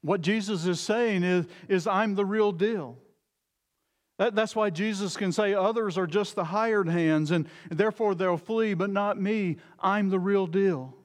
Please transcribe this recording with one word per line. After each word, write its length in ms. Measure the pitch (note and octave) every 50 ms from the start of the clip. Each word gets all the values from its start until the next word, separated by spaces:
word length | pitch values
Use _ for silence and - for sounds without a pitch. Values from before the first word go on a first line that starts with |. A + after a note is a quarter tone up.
What 200 | - C#3 F#3+ G3
Jesus 460 | D#3 E3+ G#3 A3+ G3+ G3+ G#3+ F3 D#3+ F#3
is 120 | F3 D#3+
saying 440 | - - G#3+ A#3 A#3+ A3+ G#3 F#3 F3
is, 240 | F3+ F3+ F3+ E3 F3 - - - -
is, 200 | G3 F#3 D#3 A3
"I'm 260 | G3 F#3+ A3 A3 G3
the 120 | F#3+ G3+
real 260 | F#3+ G#3 A3 G#3+ G#3
deal." 480 | F#3+ E3 F#3+ A3 A#3 G3+ D3+ B2 A2+ B2 _ _ _ _ _ _ _ _ _ _ _ _ _ _ _ _ _ _ _ _ _ _ _ _
That, 160 | F#3+ A#3+ G3+
that's 200 | G#3 A3 G#3+ -
why 140 | A3 G#3+ G#3
Jesus 480 | E3 D3+ G3+ A3 G#3+ F#3+ G#3 F#3 - -
can 140 | G#3 F#3+
say, 240 | D#3 - G#3 G3+ G3
"Others 420 | G3+ F#3 G3+ A3+ A3+ A3 G3+ E3 F#3
are 100 | F#3 E3
just 280 | D3 G#3 G3+ G3 -
the 100 | - F3
hired 420 | D#3+ F3+ G#3 A3+ A3+ A3 G#3 F#3+ E3
hands, 440 | E3+ E3+ E3 D#3+ D#3 D#3 D#3 D3
and 160 | F3 E3+ D3+ - - - - -
therefore 440 | F3 D3+ G3+ A3 G#3+ - A3+ G#3 F#3+
they'll 240 | E3+ F#3+ F#3 F3 D#3+
flee, 380 | - - A3 A3+ A3+ G#3+ G3+
but 160 | E3 F#3+ G3+
not 280 | G3 G3 G3+ G#3 G3+ G3+
me. 380 | F#3+ G3+ A3 A3 G3+ F3+ D#3 - - - - _
I'm 300 | - F#3 G3 G#3+ G3+ F#3+
the 100 | F#3+ F#3+
real 260 | F3+ G3 G3+ G3 F#3+
deal. 500 | E3+ D#3+ G3 G3 F#3+ F3 C3+ B2+ C3 - - _